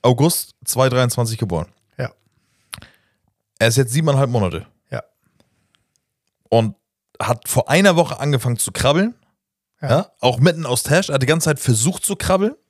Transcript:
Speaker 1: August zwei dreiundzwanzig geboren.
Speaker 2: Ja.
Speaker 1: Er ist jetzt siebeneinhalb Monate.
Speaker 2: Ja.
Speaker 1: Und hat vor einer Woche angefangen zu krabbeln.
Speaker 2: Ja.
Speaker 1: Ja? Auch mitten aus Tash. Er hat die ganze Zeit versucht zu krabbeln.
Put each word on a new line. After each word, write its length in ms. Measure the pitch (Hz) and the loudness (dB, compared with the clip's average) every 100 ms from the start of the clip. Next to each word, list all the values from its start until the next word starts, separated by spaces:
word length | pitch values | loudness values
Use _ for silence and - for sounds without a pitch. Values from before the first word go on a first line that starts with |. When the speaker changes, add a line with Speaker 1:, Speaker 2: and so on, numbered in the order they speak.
Speaker 1:
August 500 | 123 120 156 - - _ | 2 2 2 0 -8 _
zwei 240 | - 123 131 | -6 0 0
dreiundzwanzig 480 | 123 123 - 113 113 | 2 0 -2 -4 -4
geboren. 280 | 104 85 - _ _ - | -4 -4 -6 _ _ -12
Speaker 2:
Ja. 120 | - _ _ _ _ _ _ - - _ _ _ _ _ _ _ | -12 _ _ _ _ _ _ -20 -20 _ _ _ _ _ _ _
Speaker 1:
Er 100 | 113 | 0
ist 80 | 113 | 2
jetzt 160 | 123 | 0
siebeneinhalb 380 | 135 160 135 135 | 0 0 0 0
Monate. 360 | 120 92 82 - _ _ | 0 -2 -4 -12 _ _
Speaker 2:
Ja. 120 | 117 - _ _ _ _ _ _ _ _ _ _ _ _ _ _ | -14 -14 _ _ _ _ _ _ _ _ _ _ _ _ _ _
Speaker 1:
Und 260 | 117 110 - _ _ _ _ | 0 0 -4 _ _ _ _
hat 280 | 117 120 - | -4 -4 -2
vor 200 | 127 - | -2 2
einer 280 | 156 202 170 | 4 4 4
Woche 220 | 151 - | 0 -2
angefangen 360 | 147 135 123 117 | -2 -2 -2 -4
zu 160 | - | -6
krabbeln. 420 | - 131 156 214 - _ _ _ _ _ _ | -2 0 2 0 -4 _ _ _ _ _ _
Speaker 2:
Ja. 60 | 143 | 0
Speaker 1:
Ja? 160 | 139 - _ | 0 0 _
Auch 180 | 127 123 | 0 4
mitten 260 | 156 170 143 | 4 2 -4
aus 160 | 123 | -6
Tash. 260 | - 160 196 | 0 0 0
Er 40 | 139 | -2
hat 60 | |
die 40 | 131 | 0
ganze 200 | 160 160 | 0 0
Zeit 140 | 143 | -2
versucht 440 | - 110 131 185 | 0 0 0 -2
zu 120 | - 196 | -6 -6
krabbeln. 380 | - 190 208 302 | -2 0 0 -4